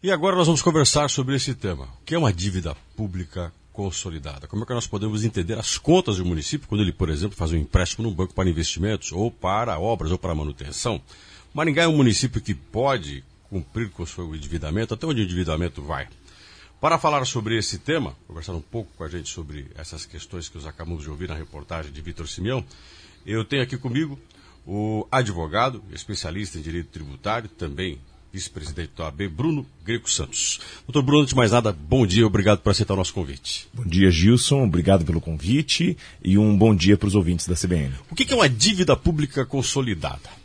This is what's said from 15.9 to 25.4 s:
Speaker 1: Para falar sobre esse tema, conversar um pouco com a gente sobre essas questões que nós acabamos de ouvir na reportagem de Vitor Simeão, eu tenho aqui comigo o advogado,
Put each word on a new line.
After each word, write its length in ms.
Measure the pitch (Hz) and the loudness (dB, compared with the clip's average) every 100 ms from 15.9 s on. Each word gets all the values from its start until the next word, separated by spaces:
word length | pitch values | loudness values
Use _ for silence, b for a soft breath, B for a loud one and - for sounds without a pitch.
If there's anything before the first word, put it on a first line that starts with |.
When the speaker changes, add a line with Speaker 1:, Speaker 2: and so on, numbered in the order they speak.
| 71 69 - b b b b b b | -8 -8 -16 b b b b b b
Speaker 1:
Para 200 | 151 165 | 0 2
falar 260 | 160 147 127 | 2 0 0
sobre 320 | 127 107 113 | -4 -2 -2
esse 220 | 101 92 | -2 -8
tema, 360 | - 160 98 67 _ | -2 -2 -2 -8 _
conversar 260 | 80 80 | -14 -10
um 80 | 85 | -10
pouco 300 | 71 117 101 _ | -8 -10 -10 _
com 80 | |
a 60 | 78 | -10
gente 200 | 87 76 | -10 -10
sobre 360 | - 76 73 67 - | -12 -12 -14 -14 -16
essas 300 | 78 82 - | -14 -14 -16
questões 420 | 80 - 90 82 | -16 -14 -12 -12
que 80 | - | -14
nós 120 | 76 | -16
acabamos 340 | - 82 85 | -12 -10 -10
de 80 | 73 | -10
ouvir 200 | 73 90 | -10 -8
na 60 | 78 | -10
reportagem 560 | 76 76 69 82 73 | -12 -16 -12 -10 -10
de 80 | 71 | -12
Vitor 280 | 73 76 78 | -14 -12 -12
Simeão, 360 | - 95 131 127 b b b b b - | -8 -4 -4 -6 b b b b b -6
eu 180 | 110 | -6
tenho 200 | 110 139 | -2 -2
aqui 120 | 127 127 | -2 -4
comigo 440 | 127 123 156 139 - b b b - | -4 -2 -4 -8 -20 b b b -10
o 400 | 101 107 110 - | -6 -2 -4 0
advogado, 720 | 131 117 85 | 0 0 -2